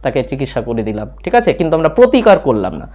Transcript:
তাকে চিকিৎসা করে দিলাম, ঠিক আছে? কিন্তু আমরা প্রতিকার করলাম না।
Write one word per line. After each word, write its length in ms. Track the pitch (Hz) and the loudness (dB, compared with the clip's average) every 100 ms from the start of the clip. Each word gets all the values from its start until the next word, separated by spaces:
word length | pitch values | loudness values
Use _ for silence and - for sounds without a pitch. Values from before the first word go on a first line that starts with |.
তাকে 200 | 139 135 | -2 -4
চিকিৎসা 380 | 127 139 131 - | -4 -6 -6 -6
করে 220 | 117 117 | -4 -4
দিলাম, 260 | 107 107 107 - | -4 -6 -10 -10
ঠিক 120 | - 240 | -2 0
আছে? 180 | 190 | 0
কিন্তু 240 | - 165 160 | 0 0 0
আমরা 120 | 160 | 0
প্রতিকার 500 | 156 240 269 220 190 | 4 4 4 4 4
করলাম 360 | 139 110 92 85 | 2 0 -2 -6
না। 140 | - | -14